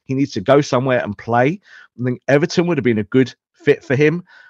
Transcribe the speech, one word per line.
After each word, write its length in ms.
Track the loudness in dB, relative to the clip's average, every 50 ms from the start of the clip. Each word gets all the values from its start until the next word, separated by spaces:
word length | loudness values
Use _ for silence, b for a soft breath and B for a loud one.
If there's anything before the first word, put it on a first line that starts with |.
He 120 | _ -6 -4
needs 180 | -4 -4 -4
to 80 | -6 -4
go 200 | 0 2 2 2
somewhere 400 | 2 0 -2 -2 0 0 -2 -2 -2
and 120 | -6 -10
play. 440 | -10 -6 -2 0 0 2 0 -2 -4 B B B B B B _ -8
I 20 |
think 180 | -6 -6 -6 -6 _
Everton 400 | 0 0 0 0 0 0 -2 -2
would 120 | 0 -2 0
have 60 | 0
been 140 | 0 0 0
a 60 | -2
good 280 | 0 2 2 2 0 -2 _ _ _
fit 320 | _ _ 0 0 0 0 -2
for 100 | -2 0
him. 300 | 2 2 2 0 -2 b b b b b